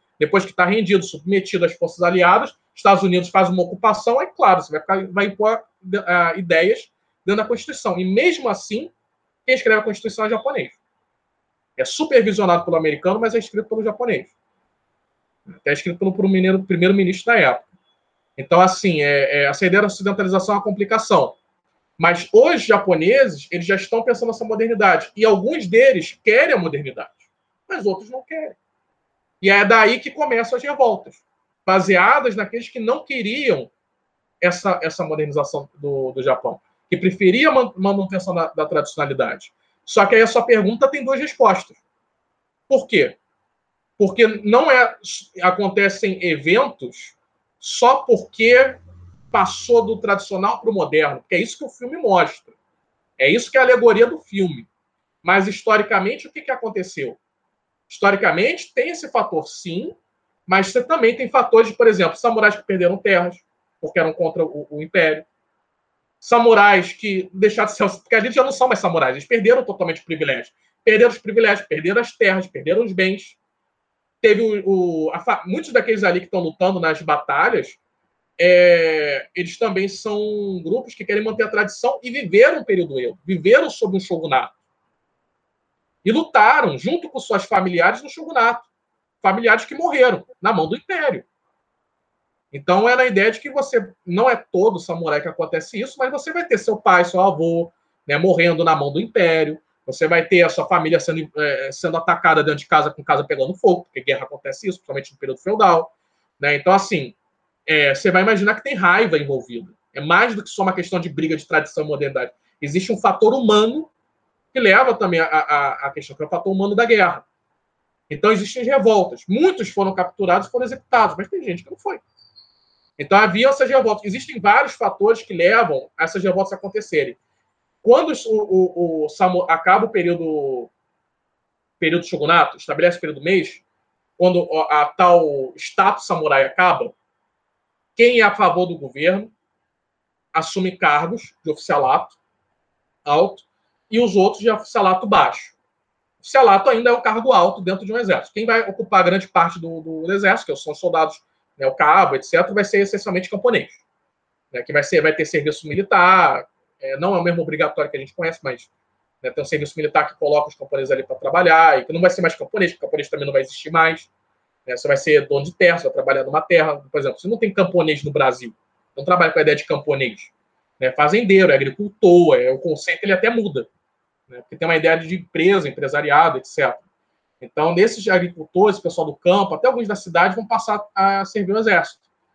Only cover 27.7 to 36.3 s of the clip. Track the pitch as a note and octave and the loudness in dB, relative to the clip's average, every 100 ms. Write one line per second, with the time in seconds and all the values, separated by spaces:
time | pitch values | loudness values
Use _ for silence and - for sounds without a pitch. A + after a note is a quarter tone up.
27.7 | F4+ G3+ F#3 G#3+ B3+ - D#4+ D#4 - _ | -4 -4 -4 -10 -16 -12 -10 -10 -14 _
28.7 | _ _ _ _ _ _ - F#3+ G3+ G3+ | _ _ _ _ _ _ -4 2 2 4
29.7 | A3+ A3 A#3+ - - D4 A#3 A#3 B3 C#4+ | 4 4 2 -6 -6 -2 -2 -2 -4 -4
30.7 | C#4+ A#3+ G3 - _ _ _ _ _ - | 0 2 0 -8 _ _ _ _ _ 0
31.7 | F#3+ F#3 F3+ G3+ C#4+ B3+ G3+ G3+ A#3 - | 0 2 2 4 2 0 -4 -8 -10 -12
32.7 | B3 A3 C#4 - C4 G#3 C4+ C4+ C#3+ A#2 | -8 -6 -6 -6 -8 -6 -4 -2 -2 -4
33.7 | _ _ _ _ _ _ - F3 F3 G3 | _ _ _ _ _ _ -2 -2 -2 -4
34.7 | F3 D#3+ - D#3 D3+ D3 D3 C#3 D3+ C#3 | -4 -4 -8 -8 -4 -4 -4 -4 -8 -12
35.7 | C#3+ C#3+ C#3 C3 C3 C3+ | _ -8 -6 -6 -4 -4